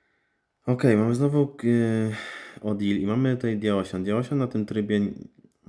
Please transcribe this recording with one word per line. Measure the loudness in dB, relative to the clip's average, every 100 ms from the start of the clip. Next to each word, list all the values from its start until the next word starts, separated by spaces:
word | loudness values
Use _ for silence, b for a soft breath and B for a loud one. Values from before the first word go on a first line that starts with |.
| b b b b b _ -2
Okej, | 2 4 4
mamy | 4
znowu, | 2 2 2 0 0
y, | 0 2 2 0 -2 -6 B B B B
Odil | -4 -2 0 0
i | 0
mamy | 0 0 0
tutaj | -2 -2
Diaosian. | 0 0 -2 -4
Diaosian | -2 -2 0 -2
na | -2
tym | -2 -2
trybie | -2 0 0 0 -4 -16 _ _ _